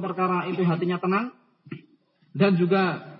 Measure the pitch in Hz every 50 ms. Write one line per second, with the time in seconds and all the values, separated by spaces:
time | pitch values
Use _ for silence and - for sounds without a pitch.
0 | 180 190 180 185 185 180 180 175 - 180 175 175 185 170 165 - 175 175 180 175
1 | - 180 185 208 233 254 - _ _ _ _ _ _ - - - - _ _ _
2 | _ _ _ _ _ _ - 139 190 202 190 170 175 170 196 190 190 175 156 -
3 | - - - -